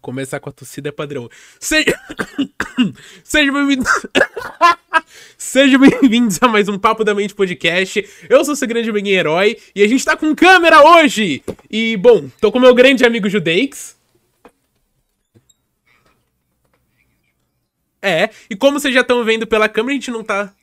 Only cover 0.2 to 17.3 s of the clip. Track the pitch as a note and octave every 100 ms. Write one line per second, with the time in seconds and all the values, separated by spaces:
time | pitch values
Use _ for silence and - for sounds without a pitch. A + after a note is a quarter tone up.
0.2 | C3+ C#3+ C#3+ - B2+ - C#3+ - D3 C#3
1.2 | A#2 - - _ - D#4 - - - -
2.2 | - - C#4 _ - - A3 B2+ - -
3.2 | _ D#4 C#4 C#4 C#4 C4+ B3+ - - -
4.2 | - - - - E4+ E4+ _ E4 - -
5.2 | - _ - B3+ C#4 C4 C4+ B4 C#4 A3+
6.2 | A#3+ E3+ B3 G#3+ G3+ G3+ G#3+ A3 G#3+ G3+
7.2 | G3+ - F#3+ F3+ E3+ F3 F#3+ G#3+ G3 -
8.2 | D#3+ B3+ C#4 C#4+ A#3+ A#3 A3+ G#3 G3+ F#3+
9.2 | D#3+ E3 G#3 A3+ _ - G#3 B3+ - D#4+
10.2 | D#4 D4+ F4 F#4 E4+ D#4+ D4 E4+ D4+ G3+
11.2 | G#3 C3 - - _ G#3+ A3+ A3+ G3+ A3+
12.2 | C#3 _ G#3+ A3+ B3+ A#3+ B3 C4+ A#3+ A#3
13.2 | G3+ G3+ D#3+ E3 C#4 - - _ _ _
14.2 | _ _ _ _ _ _ _ _ _ _
15.2 | _ _ _ _ _ _ _ _ _ _
16.2 | _ _ _ _ _ _ _ _ _ _
17.2 | _